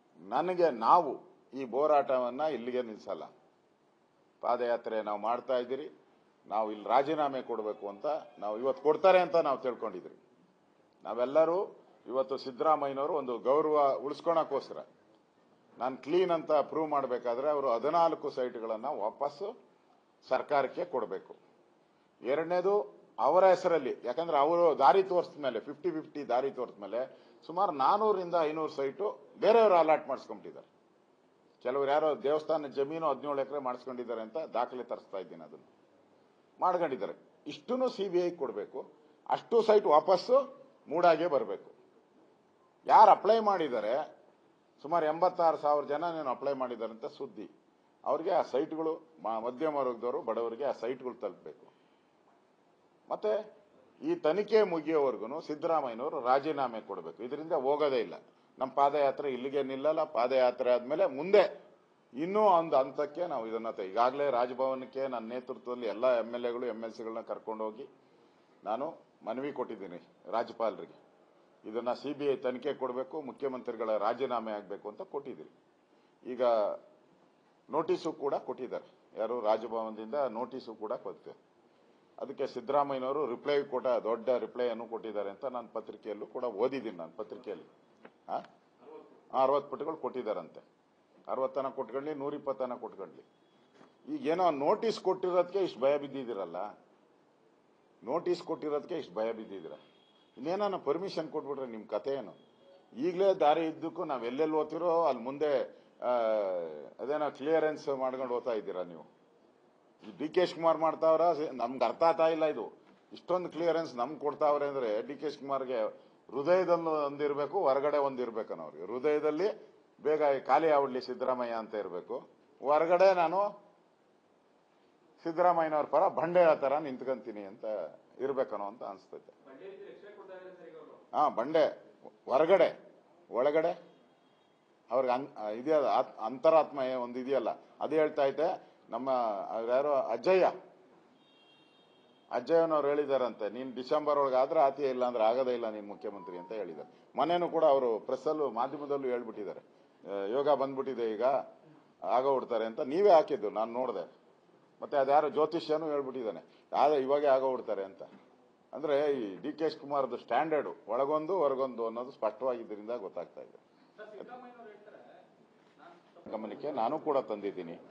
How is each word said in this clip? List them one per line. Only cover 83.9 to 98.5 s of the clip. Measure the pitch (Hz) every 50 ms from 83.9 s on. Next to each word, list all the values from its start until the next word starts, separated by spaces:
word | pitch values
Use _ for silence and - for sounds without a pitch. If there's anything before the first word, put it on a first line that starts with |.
| 120 107 92 107 117 113 107 127
ರಿಪ್ಲೈಯನ್ನು | 127 120 110 107 - 123 123 120 113 110 117
ಕೊಟ್ಟಿದ್ದಾರೆ | 110 117 107 92 113 101 104 98 98
ಅಂತ | 98 95 -
ನಾನು | 131 123 123 110
ಪತ್ರಿಕೆಯಲ್ಲೂ | - - 113 104 120 117 - - - - 156 160
ಕೂಡ | - - 135 123
ಓದಿದ್ದೀನಿ. | 123 107 92 123 131 135 135 107 113 98
ನಾನು | 85 82 80 -
ಪತ್ರಿಕೆಯಲ್ಲಿ, | - 107 - 113 104 - 110 95 80 - - _ _ _ _ _ _ - - _ _ _ -
ಆ, | 101 139 202 - _ _ _ _ _ _ - - 156 - - - - - _ - - 123 135
ಅರವತ್ತು | 131 143 143 143 -
ಪುಟಗಳು | 135 127 147 160 160
ಕೊಟ್ಟಿದ್ದಾರಂತೆ. | 156 - 123 110 127 113 107 101 90 82 76 - - - _ _ _ _ _ _ _ _ _ _ _ -
ಅರವತ್ತನ | - 104 127 131 127 131 143 131
ಕೊಟ್ಕೊಳ್ಳಿ, | 135 - 135 127 110 113 135 139 151 156
ನೂರಿಪ್ಪತ್ತನ | 139 135 147 147 - - 139 131 131 131 123 123
ಕೊಟ್ಕೊಳ್ಳಿ. | 120 120 104 95 95 95 82 73 65 - _ _ _ _ _ _ _ _ _ _ - - - _ _ - - 151
ಈಗೇನೋ | 147 127 143 165 175 185 175
ನೋಟಿಸ್ | 151 135 143 160 214 202 233 220 - -
ಕೊಟ್ಟಿರೋದಕ್ಕೆ | - 185 185 185 - 185 175 180 175 175 175 196
ಇಷ್ಟು | 185 165 - 107
ಭಯ | 123 139 147
ಬಿದ್ದಿದ್ದೀರಲ್ಲ, | 147 143 139 131 139 131 113 117 98 95 85 85 87 101 104 95 - _ _ _ _ _ _ _ _ _ _ _ _ _ _ _ _ _ _ _ _ _ _ _ _ -
ನೋಟಿಸ್ | 110 139 175 151 175 175 170 -
ಕೊಟ್ಟಿರೋದಕ್ಕೆ | -